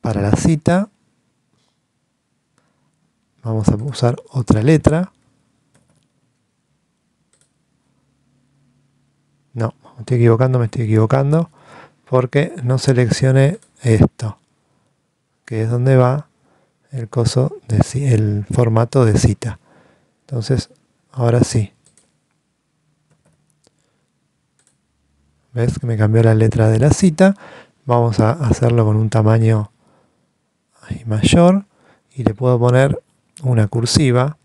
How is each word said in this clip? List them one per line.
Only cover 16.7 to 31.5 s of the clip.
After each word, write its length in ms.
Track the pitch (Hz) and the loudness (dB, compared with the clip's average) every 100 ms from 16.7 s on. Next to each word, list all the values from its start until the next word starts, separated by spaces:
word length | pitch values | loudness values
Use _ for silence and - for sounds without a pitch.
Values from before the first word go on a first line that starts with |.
| _ _ | _ _
el 180 | 131 117 | -14 -8
coso 480 | - 113 - 135 403 - | -4 -2 0 -4 -6 -6
de 100 | 110 | -2
ci-, 340 | - 127 139 | -2 -4 0
el 340 | 110 107 104 104 | 0 0 -4 -6
formato 520 | - 120 113 110 139 | -2 0 0 0 0
de 120 | 117 107 | 2 2
cita. 440 | 113 101 - 90 _ _ _ _ _ _ | 0 -2 -8 -12 _ _ _ _ _ _
Entonces, 480 | _ 127 110 131 - _ _ _ _ | _ -10 -4 -6 -6 _ _ _ _
ahora 320 | - 117 117 | -4 0 0
sí. 280 | - 123 104 _ _ _ _ _ _ _ _ _ _ _ _ _ _ _ _ _ _ _ _ _ _ _ _ _ _ _ _ _ _ _ _ _ _ _ _ _ _ | 0 -2 -6 _ _ _ _ _ _ _ _ _ _ _ _ _ _ _ _ _ _ _ _ _ _ _ _ _ _ _ _ _ _ _ _ _ _ _ _ _ _
¿Ves 260 | 120 120 - | -4 -4 -4
que 80 | 120 | -6
me 100 | 110 | -2
cambió 280 | 107 110 | 2 4
la 100 | 113 | 4
letra 340 | 110 110 107 110 | 4 2 2 0
de 120 | 110 | 2
la 100 | 139 | 2
cita? 460 | - 190 156 190 196 - - - _ - | 2 0 2 2 2 -10 -20 -20 _ -2
Vamos 320 | 120 117 110 | 0 0 0
a 140 | 110 | 0
hacerlo 520 | 170 131 - 120 117 | 0 -2 0 0 0
con 120 | 110 107 | 0 0
un 120 | 110 | 0
tamaño 640 | 113 107 113 113 110 107 _ _ _ _ _ _ _ _ _ _ _ | 0 2 2 2 0 -4 _ _ _ _ _ _ _ _ _ _ _
ahí 220 | - - | -16 -14
mayor 600 | 117 110 - 170 175 | -6 -2 2 4 4